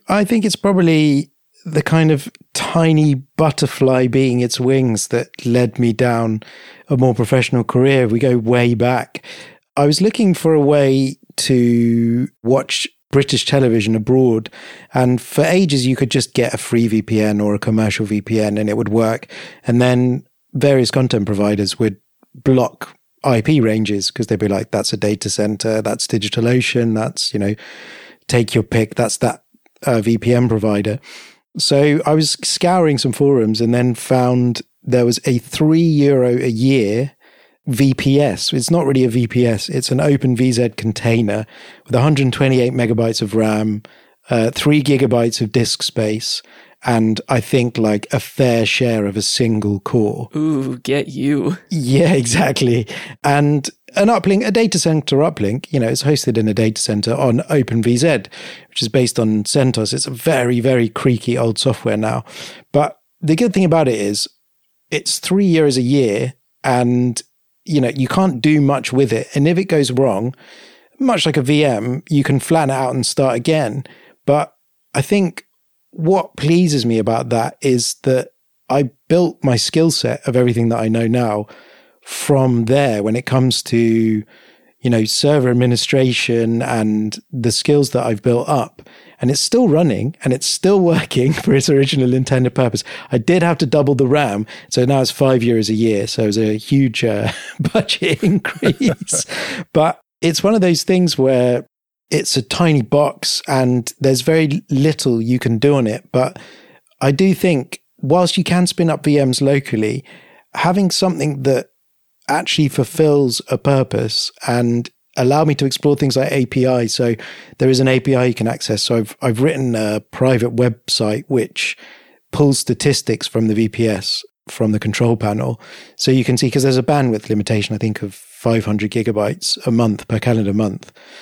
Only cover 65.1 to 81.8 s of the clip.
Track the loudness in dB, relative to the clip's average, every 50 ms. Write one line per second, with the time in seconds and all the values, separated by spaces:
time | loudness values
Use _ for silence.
65.1 | -6 -6 -4 -2 0 2 2 2 4 4 4 2 2 0 0 0 2 2 2 2
66.1 | 0 0 -2 -4 -8 _ _ _ _ _ -2 0 0 2 2 2 2 2 0 0
67.1 | -2 -6 -10 _ _ _ _ _ _ _ _ -4 -2 0 0 0 0 -2 -4 -2
68.1 | 0 0 0 0 0 0 0 2 2 4 4 2 0 0 -2 -2 0 0 0 2
69.1 | 0 -2 -4 -4 -2 0 0 2 2 0 0 0 0 0 0 0 0 0 0 0
70.1 | 0 -2 -4 -6 -6 -10 -16 -20 -20 -20 -20 -20 -20 _ _ _ _ -4 -2 0
71.1 | 0 0 0 0 0 0 0 2 2 2 2 2 2 0 -2 -4 -4 -6 -4 -2
72.1 | 0 0 2 2 0 -2 0 0 0 2 2 0 0 -2 -2 -2 -2 -2 -4 -2
73.1 | -2 0 0 0 0 -2 0 0 0 0 0 -2 -4 -8 -10 -12 -16 -20 -20 _
74.1 | _ _ _ 0 0 0 0 -4 _ _ _ _ _ _ _ _ -4 -4 -2 0
75.1 | 0 0 0 -2 -4 -8 -16 _ _ _ _ _ _ _ _ _ -10 -4 0 0
76.1 | 2 0 0 -4 _ -4 0 2 2 4 4 2 2 0 0 0 0 0 0 0
77.1 | -2 -2 -2 -2 -2 -2 -2 -4 -6 -4 -2 0 0 0 0 -4 -8 -4 -2 0
78.1 | 0 0 -2 -6 -12 _ _ _ _ _ _ -2 0 0 0 -2 -4 _ _ 0
79.1 | 2 2 2 0 -2 -2 0 0 0 0 0 -2 0 2 2 2 2 0 -2 -4
80.1 | -4 -4 -4 -2 0 2 2 2 2 0 0 0 0 0 -2 -2 0 0 0 0
81.1 | 0 0 0 0 -2 -4 -6 -8 -12 -20 -20 -20 -20 -20